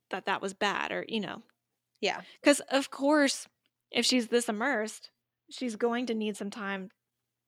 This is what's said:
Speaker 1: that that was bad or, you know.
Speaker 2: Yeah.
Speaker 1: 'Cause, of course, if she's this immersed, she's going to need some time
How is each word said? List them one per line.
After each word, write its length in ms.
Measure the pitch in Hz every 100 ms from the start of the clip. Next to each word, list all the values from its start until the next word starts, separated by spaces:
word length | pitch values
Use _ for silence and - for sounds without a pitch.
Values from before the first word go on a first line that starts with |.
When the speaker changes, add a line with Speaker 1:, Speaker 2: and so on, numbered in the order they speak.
| _
Speaker 1:
that 140 | 196 202
that 160 | 160
was 120 | 196
bad 380 | 196 202 - 76
or, 140 | 180 -
you 100 | 226
know. 220 | 190 - - _ _ _ _ _
Speaker 2:
Yeah. 220 | 196 - 185 -
Speaker 1:
'Cause, 180 | 294 285 -
of 200 | 269 277
course, 560 | - 277 302 277 - - _ _ _ _
if 140 | - 233
she's 240 | 254 220
this 200 | 240 233
immersed, 640 | 208 254 233 214 - - _ _ _ _
she's 260 | - 254 214
going 300 | 240 233 247
to 80 | 220
need 220 | 214 202
some 120 | 202
time 400 | 226 196 196 185 - _ _ _ _